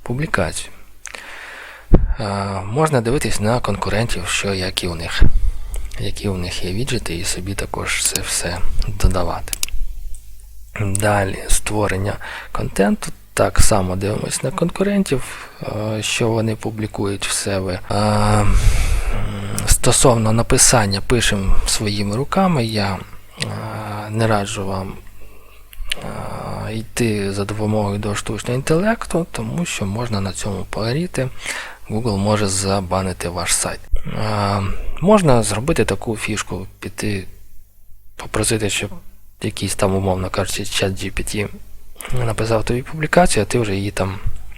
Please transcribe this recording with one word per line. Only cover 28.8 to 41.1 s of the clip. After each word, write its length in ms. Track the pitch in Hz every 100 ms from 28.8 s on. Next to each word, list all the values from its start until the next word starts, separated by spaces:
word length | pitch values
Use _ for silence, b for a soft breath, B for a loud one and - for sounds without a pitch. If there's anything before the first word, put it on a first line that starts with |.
| 208 226 - 170 180
тому 340 | - 113 143 175
що 200 | - 98
можна 360 | 107 117 101
на 100 | 95
цьому 340 | - 104 92 98
погоріти. 600 | - 113 147 180 - 131 B B B B B -
Google 280 | 107 113 98
може 300 | 104 107 101
забанити 800 | 95 98 98 90 95 95 87 87
ваш 260 | 87 98 -
сайт. 240 | 87 85 - -
Е, 640 | - - 107 104 101 101 98 - - -
можна 420 | 175 214 160 120
зробити 420 | 107 101 143 139 107
таку 320 | 98 - 107
фішку, 500 | - 104 - 95 95 -
піти 480 | 98 - 104 98 90 - - - - - - - - -
попросити, 540 | - 107 107 110 101
щоб 220 | - 104 - - - - -
якийсь 340 | 107 - 98 -
там, 200 | 98 95
умовно 340 | 95 92 92
кажучи, 360 | - 92 - 101
чат 340 | - 101 95
Джі 120 | 98